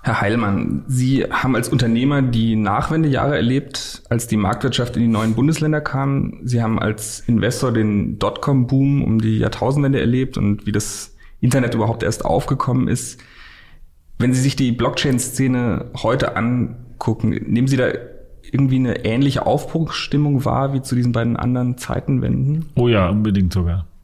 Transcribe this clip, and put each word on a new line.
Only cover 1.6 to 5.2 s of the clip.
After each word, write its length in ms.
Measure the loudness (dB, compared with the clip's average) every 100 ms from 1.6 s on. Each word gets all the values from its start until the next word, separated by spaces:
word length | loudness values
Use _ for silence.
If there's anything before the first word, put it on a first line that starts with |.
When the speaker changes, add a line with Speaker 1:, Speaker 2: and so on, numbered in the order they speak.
| 0
Speaker 1:
Unternehmer 500 | 0 2 2 2 2
die 360 | 2 2 2 2
Nachwendejahre 800 | 2 0 0 0 2 2 0 2
erlebt, 680 | 2 0 -2 -10 -10 -14 -4
als 160 | -2 0
die 100 | 0
Marktwirtschaft 600 | 2 0 -2 -2 -2 0
in 60 |
die 60 | 2
neuen 260 | 2